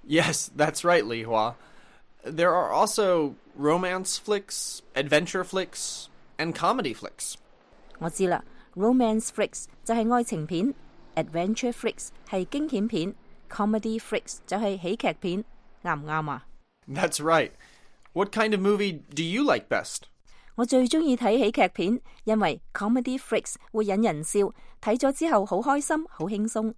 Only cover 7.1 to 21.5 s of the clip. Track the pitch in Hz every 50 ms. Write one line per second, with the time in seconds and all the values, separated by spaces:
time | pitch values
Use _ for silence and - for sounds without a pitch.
7.1 | - - - - - - _ _ - _ _ _ - - - - - - 160 170
8.1 | - - 190 180 175 - - - - - - _ - 175 196 226 254 254 240 220
9.1 | 220 220 226 - - - 208 - - - - - - - - - 226 233 220 226
10.1 | 240 247 240 - 220 165 151 151 180 165 196 277 269 - - - - - - -
11.1 | - 160 160 160 156 170 175 190 220 - - 240 240 - - 226 - - - -
12.1 | - - - - - 190 180 - - 285 302 311 269 190 202 233 - 175 160 196
13.1 | - - - - - - - - - - 208 214 220 220 202 220 220 226 - -
14.1 | 214 185 - - - - - - 185 202 226 202 196 185 170 175 214 - - 185
15.1 | 165 - - 185 175 196 214 - - - - - - - - 175 160 147 143 151
16.1 | 151 160 156 151 135 - - - - - _ _ _ _ _ - 135 156 190 165
17.1 | - - 147 160 165 156 127 - - - - - - - - - - _ - -
18.1 | - 170 202 202 - 220 220 220 214 190 190 202 208 196 208 196 170 139 - -
19.1 | - 143 165 165 180 240 294 277 156 110 - - 120 95 - - - - - -
20.1 | - _ _ - - - _ - - - 240 233 269 254 254 233 - 311 330 294
21.1 | 247 240 247 202 220 269 269 208